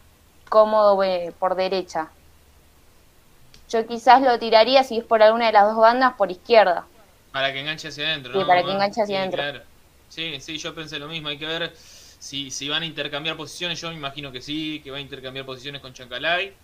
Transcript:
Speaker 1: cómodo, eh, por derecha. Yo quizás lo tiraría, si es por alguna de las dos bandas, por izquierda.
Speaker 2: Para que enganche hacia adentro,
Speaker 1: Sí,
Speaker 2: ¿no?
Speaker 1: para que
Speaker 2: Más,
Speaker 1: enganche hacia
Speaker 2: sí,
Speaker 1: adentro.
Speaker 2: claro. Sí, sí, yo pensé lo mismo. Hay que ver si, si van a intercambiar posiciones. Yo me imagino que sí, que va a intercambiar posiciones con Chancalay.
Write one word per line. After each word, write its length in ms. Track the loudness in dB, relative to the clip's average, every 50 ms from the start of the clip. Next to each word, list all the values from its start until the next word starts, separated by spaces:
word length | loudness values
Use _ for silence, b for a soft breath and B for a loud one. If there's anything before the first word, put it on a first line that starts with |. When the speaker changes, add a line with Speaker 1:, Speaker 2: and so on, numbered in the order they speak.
| _ _ _ _ _ _ _ _ -6 2
Speaker 1:
cómodo, 520 | 4 4 4 6 4 4 4 4 4 2 2
eh, 280 | 0 -2 -4 -6 -8 -8 -4
por 160 | -4 -2 -2
derecha. 560 | -2 -2 -2 -2 -4 -4 -6 -6 -8 -8 -8 -12 _ _ _ _ _ _ _ _ _ _ _ _ _ _ _ _ _ _ _ _ _ _ _ _ _ -20 -20 -20 -20 _ -6
Yo 160 | -4 -4 -4
quizás 360 | -4 -6 2 6 8 8 8 8
lo 140 | 4 2 2
tiraría, 420 | 2 4 6 6 6 6 6 4 4
si 160 | 2 0 -6
es 60 | -2
por 180 | 2 4 6 6
alguna 240 | 6 6 4 2
de 60 | 4 6
las 140 | 6 4
dos 100 | 4 4
bandas, 380 | 6 6 6 6 6 2 0 2
por 180 | 0 -2 -2 -4
izquierda. 520 | -6 -2 4 6 6 6 6 4 -2 -4 -12 _ _ -20 _ _ _ _ _
Speaker 2:
Para 220 | -6 -4 -2 -2 -2
que 80 | -4
enganche 280 | -6 -8 -8 -8 -10 -12
hacia 200 | -10 -8 -6 -4
adentro, 240 | -6 -6 -6 -6 -4
Speaker 1:
Sí, 60 | -2
Speaker 2:
¿no? 60 | 0
Speaker 1:
para 140 | 2 2 2
que 60 | 2
Speaker 2:
Más, 80 | 0 -2
Speaker 1:
enganche 280 | -2 -2 -2 -2 -4 -4
hacia 120 | -4 -4
Speaker 2:
sí, 60 | -4
Speaker 1:
adentro. 180 | -4 -4 -6 -6
Speaker 2:
claro. 220 | -6 -6 -8 -12 -16 -20 _ _ _ _ _ _ _ _
Sí, 320 | -12 -10 -10 -10 -10 -12
sí, 180 | -12 -12 -12 -12
yo 160 | -12 -12 -12
pensé 240 | -14 -14 -12 -12 -12
lo 80 | -12
mismo. 220 | -12 -12 -10 -10 -10
Hay 100 | -10 -10
que 80 | -10
ver 260 | -8 -8 -8 -8 -10 -12
si, 760 | -16 -20 -20 -20 -20 -20 -20 -20 _ -18 -14 -12 -12 -12 -10
si 180 | -12 -10 -8 -6
van 140 | -6 -6 -6
a 40 |
intercambiar 500 | -8 -8 -8 -10 -8 -8 -8 -8 -8 -8
posiciones. 440 | -8 -10 -14 -12 -10 -10 -8 -8 -8
Yo 80 | -10 -12
me 60 | -12
imagino 380 | -10 -12 -12 -12 -12 -14 -14 -14
que 100 | -14 -12
sí, 380 | -10 -8 -8 -8 -8 -10 -12 -12
que 80 | -14
va 60 | -14
a 40 | -14
intercambiar 460 | -14 -14 -14 -16 -14 -14 -12 -12 -12
posiciones 340 | -12 -14 -14 -14 -16 -16 -16
con 120 | -18 -20 -20
Chancalay. 600 | -20 -18 -14 -12 -8 -4 -4 -4 -4 -4 -8 -12 _